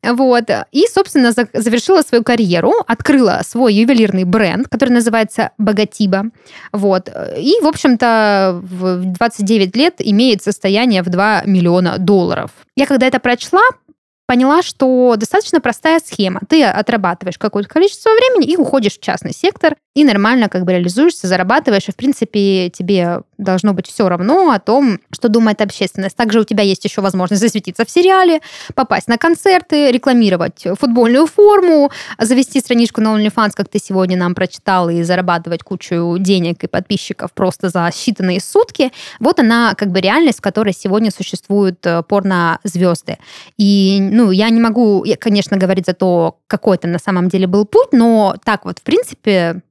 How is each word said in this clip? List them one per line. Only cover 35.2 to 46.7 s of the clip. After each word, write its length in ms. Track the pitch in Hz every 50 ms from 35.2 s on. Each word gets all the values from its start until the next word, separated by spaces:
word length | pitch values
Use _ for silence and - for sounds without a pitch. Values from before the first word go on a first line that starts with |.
| 185 180 175 170 170 170 170 165 -
кучу 540 | _ 196 - - - 185 170 170 170 170 185
денег 460 | 196 180 196 185 175 170 170 _ -
и 40 | 180
подписчиков 600 | - - 185 _ 202 196 - - 190 - - 180 _
просто 340 | - 196 180 - - - 185
за 120 | 170 185 170 170
считанные 500 | 165 - - - 208 - 190 185 180 -
сутки. 520 | - - - 392 480 - - - 285 254 - - - - - -
Вот 200 | 226 277 359 -
она 340 | 254 220 226 233 233 220 -
как 160 | - 208 196
бы 100 | 175 190
реальность, 380 | 180 190 214 294 339 294 233 -
в 40 | -
которой 300 | 202 180 214 214 208 180
сегодня 380 | - - 196 185 214 226 220
существуют, 720 | 190 - - - - - - _ 202 202 202 190 180 _ -
э, 180 | 175 170 170 160
порнозвезды. 1160 | _ - 202 196 202 190 175 170 170 165 - _ 202 165 175 185 180 170 - - - - - - - - - - - _ -
И, 400 | 208 196 202 196 196 190 196 196
ну, 300 | 196 190 196 226 240 202
я 180 | 185 185 214 226
не 120 | 226 226
могу, 440 | 233 226 214 240 240 214 202 190 -
я, 120 | 175 - -
конечно, 400 | - 233 202 202 190 - 202 196
говорить 260 | 190 180 190 185 175
за 60 | - 180
то, 460 | _ 202 185 175 175 165 165 - _ _
какой 300 | _ - - - 226